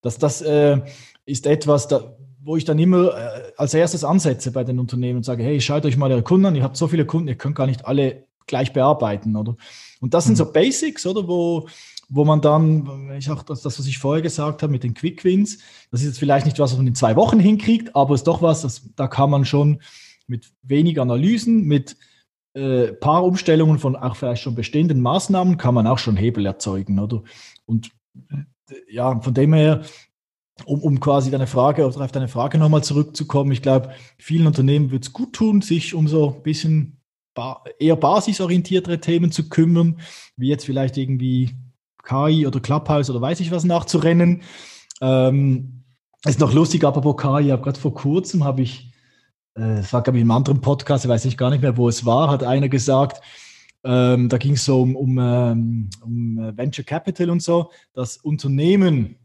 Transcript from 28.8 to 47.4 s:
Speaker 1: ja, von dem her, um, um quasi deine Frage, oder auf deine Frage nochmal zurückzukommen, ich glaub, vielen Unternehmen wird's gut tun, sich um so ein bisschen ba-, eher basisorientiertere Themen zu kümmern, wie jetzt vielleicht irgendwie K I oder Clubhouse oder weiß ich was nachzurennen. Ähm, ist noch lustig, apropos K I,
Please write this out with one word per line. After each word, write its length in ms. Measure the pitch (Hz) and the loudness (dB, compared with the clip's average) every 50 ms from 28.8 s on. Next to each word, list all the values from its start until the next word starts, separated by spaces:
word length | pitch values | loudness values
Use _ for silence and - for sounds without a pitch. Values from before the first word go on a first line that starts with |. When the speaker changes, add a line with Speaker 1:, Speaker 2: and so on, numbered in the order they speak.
| - _ | -20 _
Speaker 1:
ja, 300 | 107 117 123 131 127 113 | -8 -4 -2 -2 -2 -2
von 140 | 113 135 123 | -4 -2 0
dem 200 | 131 139 151 160 | 2 4 4 4
her, 280 | 156 151 156 156 156 - - - - _ _ _ _ _ _ _ _ _ _ _ - - | 4 4 4 2 0 -4 -14 -20 -20 _ _ _ _ _ _ _ _ _ _ _ -20 -8
um, 160 | - 143 147 | -6 -6 -2
um 180 | 156 156 143 131 | 0 0 -2 0
quasi 300 | - 147 139 139 131 131 | 0 0 0 2 0 0
deine 160 | 135 135 131 | -2 -2 -4
Frage, 400 | 120 - 127 123 143 143 165 147 | -2 0 2 2 2 2 2 0
oder 180 | 131 127 139 139 | -2 -2 -6 -10
auf 80 | 131 - | -6 -6
deine 160 | 139 131 120 | -6 -6 -6
Frage 280 | - 120 123 143 - | -4 -4 -4 0 2
nochmal 260 | 156 156 151 156 151 - | 2 4 4 4 2 2
zurückzukommen, 680 | - 143 147 151 151 - - 151 - - 143 139 139 | 0 0 0 0 -2 -4 -10 -8 -2 0 0 0 0
ich 100 | 135 120 | -2 0
glaub, 300 | 135 139 131 131 - - - - - - _ | 2 2 2 2 2 -2 -14 -20 -20 -20 _
vielen 300 | _ - - 156 165 165 | _ -8 -2 2 4 4
Unternehmen 420 | 156 147 - 135 135 143 147 147 131 | 4 4 4 2 2 4 2 2 0
wird's 220 | 131 127 127 - - | -2 -6 -6 -8 -10
gut 200 | - 254 254 - | -10 -10 -10 -4
tun, 280 | - 220 214 208 202 | -2 0 2 2 2
sich 320 | 190 - 165 170 156 - - | 2 2 -2 -2 -2 -4 -2
um 140 | 165 156 | 0 0
so 280 | 147 156 160 151 139 131 | 2 2 2 2 2 -2
ein 60 | - | -4
bisschen 560 | - 156 151 - - 160 156 156 143 - - _ _ _ _ _ _ _ _ | -6 -4 -4 -2 0 0 0 0 0 -2 -8 _ _ _ _ _ _ _ _
ba-, 280 | 127 117 131 127 - _ - - | -12 -10 -10 -12 -14 _ -20 -8
eher 180 | _ 147 160 165 | _ 2 2 2
basisorientiertere 1040 | 156 - 139 185 208 196 226 196 - 190 170 180 180 170 - 185 185 180 180 170 165 | 2 2 2 2 2 0 -2 -4 -2 -2 0 0 0 0 0 -2 -2 -2 -2 -6 -4
Themen 320 | - - 170 170 170 175 | -2 -2 0 2 0 0
zu 180 | 160 - 156 160 | -2 -4 -6 -2
kümmern, 500 | - - 165 165 170 170 170 165 160 165 - - - - - _ _ | 0 2 2 4 4 4 2 2 0 -4 -10 -20 -20 -20 -20 _ _
wie 120 | - 123 | -4 -2
jetzt 180 | 135 147 - - | -2 -2 -2 -4
vielleicht 320 | - 131 135 135 131 131 | -6 -2 -2 -2 -2 -2
irgendwie 540 | 139 135 131 135 127 127 131 127 127 131 120 - - - - _ _ _ _ _ _ | -4 -4 -2 -2 -2 -2 0 0 0 0 -2 -4 -10 -18 -20 _ _ _ _ _ _
K 280 | _ - 131 135 143 156 | _ -4 -2 0 2 2
I 180 | 160 160 151 | 2 2 0
oder 120 | 135 123 131 | -2 -2 -4
Clubhouse 500 | - - 143 151 151 - 151 147 139 127 | -4 -2 -4 -4 -2 0 0 0 0 -2
oder 100 | 127 120 | -4 -4
weiß 180 | 120 139 170 - | -2 -4 -4 -4
ich 100 | 180 165 | -4 -4
was 140 | 180 170 156 | -4 -2 0
nachzurennen. 760 | 180 170 170 - - - 160 147 165 170 170 175 175 175 180 - - - - - - - - _ _ - - | 0 0 0 -2 0 -2 0 2 4 4 4 4 4 2 0 -4 -18 -20 -20 -20 -20 -20 -20 _ _ -12 -4
Ähm, 840 | 131 131 131 131 131 131 135 139 139 139 131 123 131 - - - _ _ _ _ _ _ _ _ - | 0 2 2 4 4 4 2 2 2 2 0 -2 -4 -10 -16 -20 _ _ _ _ _ _ _ _ -2
ist 140 | 151 127 104 | -2 2 2
noch 140 | 160 123 113 | 2 4 4
lustig, 300 | 156 170 160 - 165 151 | 4 4 4 2 2 2
apropos 340 | 143 139 151 131 147 135 | 2 2 2 0 0 -2
K 220 | - - 139 135 | 0 -2 0 0
I, 60 | 147 | 2